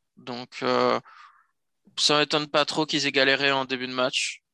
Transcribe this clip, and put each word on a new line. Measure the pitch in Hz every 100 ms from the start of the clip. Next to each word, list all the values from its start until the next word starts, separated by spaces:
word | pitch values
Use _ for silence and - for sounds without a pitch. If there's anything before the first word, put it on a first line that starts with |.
| _ _
Donc, | 127 120 123 -
euh, | 127 123 123 117 - - - _ _ _ _ _ _ -
ça | - 151
m'étonne | 147 160 147
pas | 151
trop | 143 - 151
qu'ils | 156 139
aient |
galéré | 139 135 135 143
en | 135 131
début | 131 127
de |
match. | 127 127 - - - _